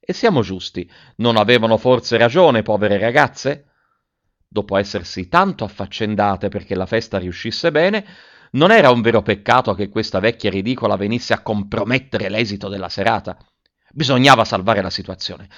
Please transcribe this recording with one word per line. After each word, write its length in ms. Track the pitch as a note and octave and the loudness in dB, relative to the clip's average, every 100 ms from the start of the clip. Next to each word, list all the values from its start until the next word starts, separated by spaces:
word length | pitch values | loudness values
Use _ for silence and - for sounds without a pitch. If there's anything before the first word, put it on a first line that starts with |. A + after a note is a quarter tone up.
E 120 | - | -12
siamo 300 | F#3 A#3 D3+ | -2 0 2
giusti, 460 | F#2 F#2 - F2+ F2 _ _ - | 0 -6 -12 -12 -14 _ _ -4
non 200 | A#2+ A2+ | 0 2
avevano 400 | G#2 B2 A2 A2 | 4 4 4 2
forse 400 | B2+ B2+ - A2+ | 2 0 2 2
ragione, 460 | A#2 D3+ E3+ A#2 | 2 4 4 4
povere 360 | G#2+ G#2 G#2 G2+ | 0 0 0 0
ragazze? 760 | A2 C3+ C3+ - C3+ D3 _ _ _ _ _ _ _ _ _ | 0 0 0 -2 -8 -8 _ _ _ _ _ _ _ _ _
Dopo 300 | G#2 G2+ G2 | -8 -2 -2
essersi 520 | G2+ G#2 F2+ - F2+ | -2 -6 -8 -10 -2
tanto 360 | - G3 D#3 G#2 | 0 0 -2 -8
affaccendate 840 | - G2 - G#2+ G#2 G#2 F#2+ G2+ | -8 -12 -6 -4 0 0 0 -4
perché 280 | G2 - F#2+ | -6 -6 -6
la 100 | F#2 | -2
festa 320 | A2+ - G2 | -4 -4 -6
riuscisse 540 | F2+ F2 A2+ - E3 | -6 -8 -10 -4 -2
bene, 340 | D3+ F3+ G#3+ - - - _ _ | 2 0 0 -6 -18 -20 _ _
non 180 | B2+ E3+ | 2 4
era 200 | A3+ C#3+ | 6 6
un 100 | A#2+ | 6
vero 220 | A2+ A2+ | 4 2
peccato 520 | G2+ G#2 - B2 B2 G2 | 0 -2 2 2 2 -2
che 140 | G2 | -4
questa 320 | A2 G#2+ F#2+ | -4 -4 -2
vecchia 300 | G#2+ A2+ G#2+ | -2 -2 -4
ridicola 440 | F#2+ G2+ B2+ A2 G2 | -4 -4 -2 -2 -2
venisse 380 | G2+ A#2+ - | -2 -4 -4
a 100 | A2+ | -4
compromettere 880 | - G#2+ G2+ A2+ G2+ C3 - G#2+ G2 | -4 -6 -4 -6 -4 -4 -4 -6 -4
l'esito 400 | G#2 A2+ G2+ G2+ | -4 -4 -6 -10
della 200 | G2 F2+ | -10 -10
serata. 480 | - G2+ G#2+ F#2 - _ _ _ _ _ | -4 -2 -2 -4 -14 _ _ _ _ _
Bisognava 540 | C3+ C3 B2+ C#3 B2 G#2+ | -6 0 4 6 6 4
salvare 380 | G2 F#2+ G2+ | -2 0 0
la 60 | F#2+ | -2
situazione, 600 | - F#2+ F#2 - F#2 - | -6 -12 -12 -12 -14 -20